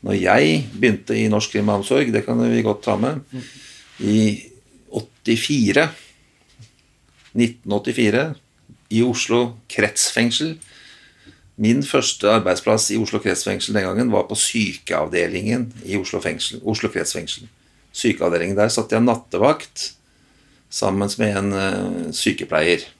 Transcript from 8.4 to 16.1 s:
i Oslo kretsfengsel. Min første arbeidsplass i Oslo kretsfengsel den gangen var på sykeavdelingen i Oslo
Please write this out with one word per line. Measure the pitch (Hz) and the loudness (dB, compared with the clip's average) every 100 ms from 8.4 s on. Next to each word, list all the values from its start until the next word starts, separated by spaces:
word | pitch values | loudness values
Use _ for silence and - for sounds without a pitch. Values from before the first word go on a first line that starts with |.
| _ _ _ - _ | _ _ _ -20 _
i | 110 | 2
Oslo | 123 117 - 117 120 113 _ | 2 0 2 2 2 -6 _
kretsfengsel. | - 107 - - - 120 113 156 160 - - - - - _ - _ _ - | 0 0 2 -2 0 0 0 -4 -6 -16 -20 -20 -20 -20 _ -20 _ _ -2
Min | 107 123 | 2 2
første | 139 139 120 - 104 | 2 0 0 0 2
arbeidsplass | 110 92 90 - 107 - | 4 2 0 2 0 2
i | 107 | 0
Oslo | 107 107 | -2 -2
kretsfengsel | 104 90 - 95 - | -2 -2 -2 -4 -2
den | 104 92 | -2 0
gangen | 95 123 | 0 2
var | 101 | 0
på | 98 104 | 0 -2
sykeavdelingen | - 120 101 87 - 87 80 90 85 90 104 120 113 - - | 0 0 -2 -4 -4 -4 0 0 0 -2 -2 -2 -2 -8 -6
i | 98 | -4
Oslo | 92 | -4